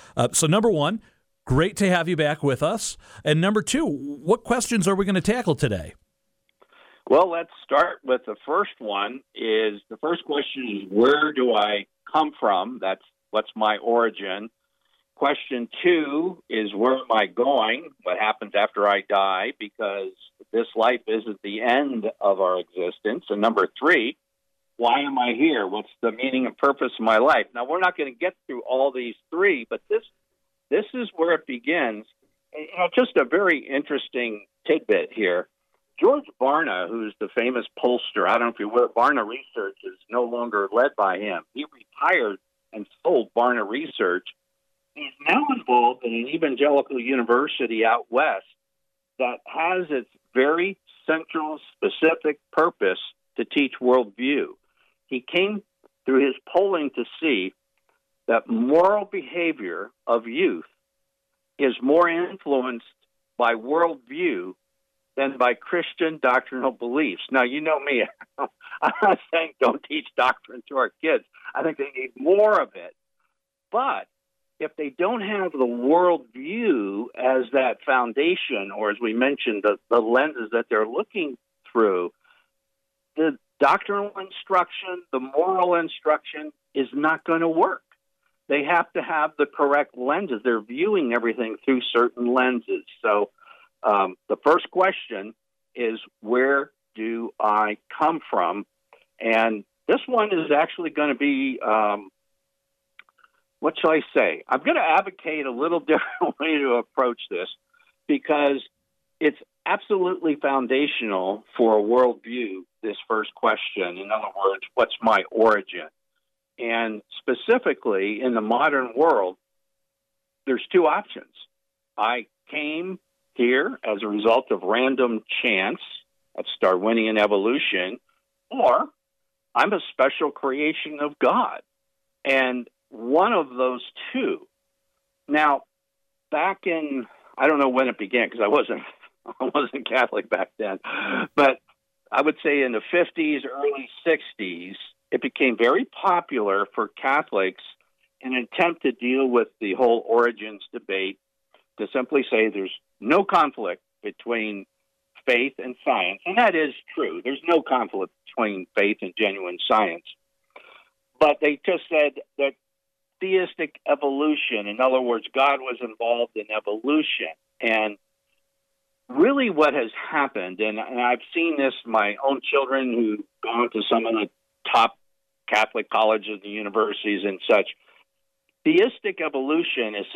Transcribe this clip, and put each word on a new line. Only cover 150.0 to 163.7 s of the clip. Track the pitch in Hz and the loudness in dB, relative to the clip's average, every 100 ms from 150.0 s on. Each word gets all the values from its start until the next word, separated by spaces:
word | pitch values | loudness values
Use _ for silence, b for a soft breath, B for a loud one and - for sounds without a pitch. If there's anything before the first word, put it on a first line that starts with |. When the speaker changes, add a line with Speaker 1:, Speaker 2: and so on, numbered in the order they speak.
| - | 2
Speaker 2:
origins | 117 117 107 107 104 - | 2 2 -2 -12 -16 -16
debate | 120 101 95 95 101 _ _ _ _ _ - | -14 -8 -6 -6 -8 _ _ _ _ _ -12
to | 104 | -6
simply | 131 123 143 120 | -4 0 -2 2
say | 113 110 | 2 2
there's | 101 95 - _ _ | -2 -8 -10 _ _
no | 101 175 | 0 0
conflict | 196 180 147 - 95 87 _ _ | 2 2 2 -2 -8 -8 _ _
between | 104 - 117 117 107 101 95 _ _ _ _ _ - | -14 -10 -6 -4 -4 -8 -14 _ _ _ _ _ 0
faith | 120 131 - | 0 0 -4
and | 127 123 | -12 -6
science. | - 113 92 98 175 | -2 0 -2 -4 -4
And | 202 | 2
that | 226 165 | 2 2
is | 151 - - - | -2 -4 -10 -6
true. | 110 85 | -4 -4
There's | 127 135 170 | -8 -6 0
no | 165 | 0
conflict | - 127 107 98 92 _ - | 2 -2 -2 -6 -8 _ -10
between | - 107 95 90 - | -4 -4 -4 -4 0
faith | 101 107 | 0 0
and | 92 - | -6 -2
genuine | 104 95 90 90 - | -2 -2 -8 -6 0
science. | 110 98 82 - - _ _ _ B B B B _ _ - | 2 2 -2 -14 -20 _ _ _ B B B B _ _ 2
But | 156 143 | 4 4
they | 151 143 - | 0 0 -2
just | 175 - | -4 0
said | 156 147 - - - | 0 0 -2 -12 -2
that | 139 - _ _ _ _ _ _ | -2 -2 _ _ _ _ _ _
theistic | 190 185 175 - 151 | 0 0 0 -4 -8